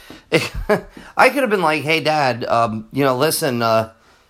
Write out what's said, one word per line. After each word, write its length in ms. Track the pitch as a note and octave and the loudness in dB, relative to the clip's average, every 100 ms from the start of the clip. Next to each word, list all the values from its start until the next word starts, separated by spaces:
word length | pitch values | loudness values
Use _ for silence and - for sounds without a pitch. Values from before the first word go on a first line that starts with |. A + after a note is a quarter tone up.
| - - - | -20 -20 -4
<laughs> 0 | D#3+ - - - G#3 - - - - | -2 -2 -6 -2 -2 -4 -18 -6 2
I 120 | B3+ | 2
could 120 | C#4 | 2
have 80 | B3+ | 0
been 120 | G3+ | 0
like, 220 | D#3+ D#3 | 0 0
"Hey, 160 | C#3 D#3+ | 0 0
Dad, 460 | D3 D#3 C3 A#2 - | 0 0 0 -2 0
um, 420 | A#2 A#2 A2 G#2+ | 0 0 -2 -6
you 120 | C3+ | 0
know, 140 | C#3 B2+ | 0 2
listen, 440 | D#3 D#3+ D#3 A#2+ | 0 0 -2 0
uh, 320 | A#2 A2+ A2 - _ _ | 2 2 0 -8 _ _